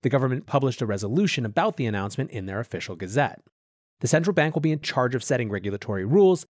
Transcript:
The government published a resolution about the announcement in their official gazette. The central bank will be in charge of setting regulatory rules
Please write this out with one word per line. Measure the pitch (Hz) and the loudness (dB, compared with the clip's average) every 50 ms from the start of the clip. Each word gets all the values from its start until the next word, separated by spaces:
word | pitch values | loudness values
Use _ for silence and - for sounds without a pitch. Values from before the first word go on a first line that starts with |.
| - | 0
The | 131 | 2
government | 117 139 131 131 127 131 - | 2 2 2 2 0 -2 -4
published | - - 143 131 135 117 - | 0 0 2 2 2 0 0
a | 127 | -2
resolution | 107 104 98 98 101 113 165 208 185 - - 123 | -2 -2 -2 -2 -2 0 2 2 2 0 0 -4
about | 110 104 - 170 220 - - | -2 0 0 0 0 0 -2
the | 139 | -2
announcement | 113 104 101 98 101 - - 135 - | -2 -2 -2 -2 -4 -4 -4 -6 -6
in | - 117 95 95 | -6 -8 -8 -6
their | 95 101 | -6 -6
official | 120 - - 90 - - 92 82 | -6 -6 -8 -10 -8 -10 -10 -10
gazette. | 92 90 101 135 143 - - - _ _ _ _ _ _ _ _ _ _ _ _ | -10 -4 0 0 0 0 -2 -10 _ _ _ _ _ _ _ _ _ _ _ _
The | - 127 | -2 2
central | - 156 165 190 196 | 2 2 2 2 2
bank | 170 147 156 151 | 2 2 2 0
will | 160 | 0
be | 147 160 | 0 0
in | 156 151 | 0 0
charge | 151 - - - 127 123 123 | -4 -4 -2 0 0 0 0
of | 131 - | -2 -2
setting | - 139 123 123 107 | 0 -2 0 0 -2
regulatory | 101 98 92 101 98 104 - - 104 98 92 | -4 -4 -4 -4 -6 -6 -6 -6 -4 -4 -2
rules | 104 139 202 202 185 185 165 - _ _ | 2 6 6 8 8 6 4 0 _ _